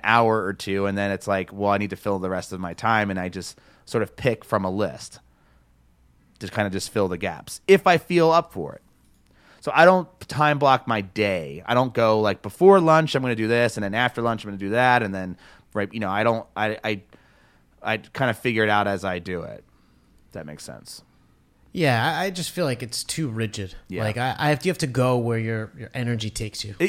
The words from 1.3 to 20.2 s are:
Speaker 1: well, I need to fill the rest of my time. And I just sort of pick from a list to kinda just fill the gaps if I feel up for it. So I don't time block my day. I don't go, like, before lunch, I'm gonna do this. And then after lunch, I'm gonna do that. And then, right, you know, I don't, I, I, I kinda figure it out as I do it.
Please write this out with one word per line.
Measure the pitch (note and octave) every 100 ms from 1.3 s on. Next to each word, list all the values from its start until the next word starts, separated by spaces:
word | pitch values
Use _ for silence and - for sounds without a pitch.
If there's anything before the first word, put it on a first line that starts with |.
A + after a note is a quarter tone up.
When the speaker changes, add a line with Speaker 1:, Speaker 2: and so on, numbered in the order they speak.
| G2 F#2
Speaker 1:
well, | G2+ G2+
I | G2+
need | G2+
to | F#2+
fill | G#2 G2
the | F#2
rest | F#2 -
of | F#2
my | F2+
time. | E2 A2+ A2 G2+
And | F#2
I | F2+
just | F#2 - - _ _ -
sort | A#2
of | G2+ -
pick | C3 A2+
from | - G#2+ F#2+
a |
list | F#2+ F#2 - - - _ _ _ _ _ _ _ _ _ _ _ -
to | G2
kinda | - G2+
just | F#2 -
fill | A2 F#2+
the | F2
gaps | F#2+ D#2+ - - -
if | F#3+ F#3+
I | E3+
feel | - E3+ D#3+
up | E3 E3
for | F#2+ D2
it. | - _ _ _ _ _ _ _ -
So | D3
I | C#3+ E3+
don't | F#3 E3 - -
time | C#3+ D3+ C#3+
block | C#3 B2+ -
my | A2
day. | F#2+ A2 G2+ F2+ D2 D2+
I | G2+
don't | A#2+ B2+
go, | A#2 A2+ A2
like, | G#2+ F#2
before | G2+ - F#3+ G3
lunch, | D#3+ D#3+ D#3
I'm | C#3
gonna | B2+
do | A2+ A2
this. | A#2 A#2+ A#2
And |
then | G2+
after | G#2+ B2 -
lunch, | A#2 A2+
I'm | G#2
gonna | G2
do | G2
that. | A#2 B2+ B2
And | G#2
then, | F#2+ F#2 F2 - - _
right, | G#2 G2+
you | A2+
know, | G2
I | G2+
don't, | A2+ A2+ -
I, | - G#2+ G#2+
I, | A2 G2+ - _ _ _ _ _ _ _
I | - A2
kinda | - - B2+
figure | A2 B2 A2
it | G#2+
out | G#2 G2+
as | G2
I | F#2+ F2+
do | F2+ F2
it. | D#2+ G#1 _ _ _ _ _ _